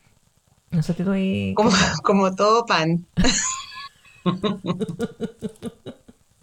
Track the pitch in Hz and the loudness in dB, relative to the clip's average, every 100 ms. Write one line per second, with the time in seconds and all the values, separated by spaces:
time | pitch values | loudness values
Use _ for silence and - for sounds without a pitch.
0 | _ _ _ _ _ _ - 170 156 170 | _ _ _ _ _ _ -4 -2 0 -2
1 | 185 196 190 202 196 196 226 190 - - | 0 0 0 0 -2 2 2 4 2 0
2 | - 196 190 190 208 226 226 170 160 170 | 2 4 2 2 4 4 2 2 2 0
3 | - - - - - - - 1047 1077 _ | -2 2 2 2 -4 -8 -12 -16 -18 _
4 | - _ 180 185 208 214 175 175 214 - | -20 _ -4 -2 -4 -4 -6 -6 -6 -6
5 | 233 - 226 - 233 - - - - - | -8 -6 -12 -10 -14 -12 -14 -14 -20 -20
6 | - _ _ _ | -20 _ _ _